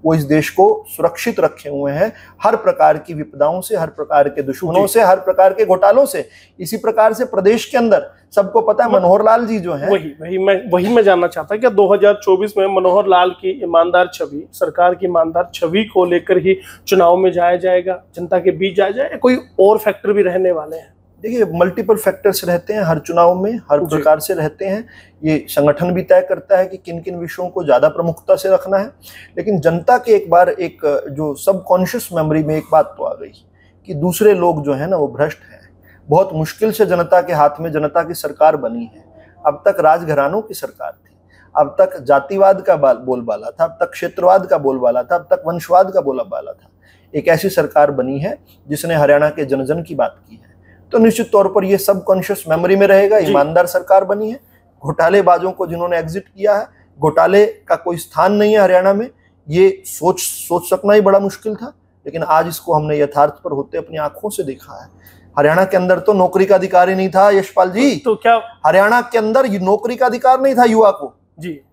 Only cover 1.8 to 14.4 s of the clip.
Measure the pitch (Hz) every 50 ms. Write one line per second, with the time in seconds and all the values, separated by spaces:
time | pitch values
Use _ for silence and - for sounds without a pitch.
1.8 | 143 143 139 151 190 226 - - - - - _ - 208 226 220 - 190 175 -
2.8 | 156 156 156 151 - - 170 151 151 - - 135 143 151 170 185 185 - 220 185
3.8 | 165 156 - - 151 - 156 147 143 143 143 - 139 131 131 - 190 165 160 185
4.8 | 202 196 - 226 220 180 190 190 - 185 185 - 190 196 196 202 220 - 185 180
5.8 | 196 202 208 254 285 - - 170 131 - _ - _ _ _ _ 180 160 220 214
6.8 | - 226 220 226 214 220 220 220 247 - - 190 185 196 226 226 - - - 247
7.8 | 233 226 196 - - - - _ _ _ - 208 196 196 - 226 226 220 208 214
8.8 | 240 233 208 190 180 175 185 214 214 220 226 240 240 214 226 214 170 175 165 139
9.8 | - 185 202 190 156 156 139 - 160 175 185 185 190 196 196 185 233 220 175 180
10.8 | 180 208 240 233 214 196 185 175 175 170 - 170 151 - 202 220 240 247 202 190
11.8 | 202 180 202 196 185 202 208 208 - - 190 180 208 208 202 202 190 196 196 190
12.8 | 185 180 180 202 202 196 185 180 180 185 180 - - 185 185 - 190 170 170 165
13.8 | 170 175 175 180 180 175 - - 170 143 143 147